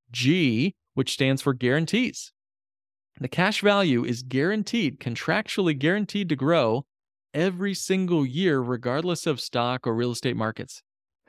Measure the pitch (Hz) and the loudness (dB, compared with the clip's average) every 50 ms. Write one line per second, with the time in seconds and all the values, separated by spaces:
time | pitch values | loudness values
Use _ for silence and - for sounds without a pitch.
0 | _ - 120 120 123 139 175 185 156 127 110 113 156 196 - _ _ _ - 131 | _ -10 -6 0 2 4 4 4 4 4 4 2 2 0 -2 _ _ _ -4 -2
1 | 131 - - - 135 131 135 131 - 139 127 117 127 123 135 160 165 - - 240 | -2 -2 0 0 2 2 2 2 0 -2 0 2 2 2 2 2 0 0 0 0
2 | 254 151 - - - - _ _ _ _ _ _ _ _ _ _ _ _ _ _ | 0 -2 -4 -8 -14 -16 _ _ _ _ _ _ _ _ _ _ _ _ _ _
3 | _ _ _ - 131 - - 165 185 208 208 - 196 202 202 202 190 156 123 117 | _ _ _ -8 -8 -4 0 0 0 0 0 2 2 4 4 4 4 4 2 2
4 | 120 123 120 120 127 123 131 135 151 185 214 220 202 - 233 233 180 127 - - | 2 0 -2 -4 -6 -4 -2 0 0 2 0 -2 -2 -2 -2 0 0 -2 -4 -6
5 | - - 151 - - 160 175 208 220 - - 214 185 165 147 131 143 165 196 214 | -6 -8 -6 -4 -2 -2 -2 -2 -2 -2 -2 0 0 0 0 2 2 2 2 0
6 | 202 - - 208 196 160 151 135 131 160 170 156 123 110 113 139 - _ _ _ | -2 -2 -2 -4 -2 -2 -2 0 2 2 4 4 4 2 2 0 -2 _ _ _
7 | _ _ _ _ _ _ - 151 175 196 180 175 202 202 185 - - - 190 190 | _ _ _ _ _ _ -4 -2 0 0 -2 -2 -2 -4 -4 -4 -2 0 0 0
8 | 185 175 175 156 139 127 123 170 196 170 143 131 120 123 127 117 123 120 127 156 | 2 2 2 2 2 0 0 0 2 2 2 2 0 -2 -4 -4 -2 -2 -2 -2
9 | 170 180 170 - - 170 135 117 - - - 123 120 123 127 123 - 123 113 117 | -2 -2 -2 -2 -2 -2 -2 -2 -4 -4 -2 -2 0 0 -2 -2 -2 -2 0 0
10 | 120 123 117 - - 127 113 113 110 110 - - - - - - - _ _ _ | 0 -2 -2 -2 -2 -2 -2 -2 -2 -2 -4 -6 -10 -14 -16 -20 -20 _ _ _
11 | _ _ _ _ _ | _ _ _ _ _